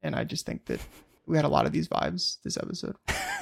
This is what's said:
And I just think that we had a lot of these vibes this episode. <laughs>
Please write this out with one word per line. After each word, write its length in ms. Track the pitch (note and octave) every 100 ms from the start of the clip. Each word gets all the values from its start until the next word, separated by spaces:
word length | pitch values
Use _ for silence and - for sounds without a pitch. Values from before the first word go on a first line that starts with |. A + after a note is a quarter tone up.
And 140 | D#3+ -
I 80 |
just 200 | - D#3 -
think 180 | - -
that 140 | A#1+ - - - _ -
we 80 | D#3+
had 80 | D3
a 40 |
lot 180 | - -
of 40 |
these 160 | E3 E3
vibes 500 | - - F3+ - -
this 140 | - -
episode. 380 | - - - - -
<laughs> 80 | - F#5+ G5+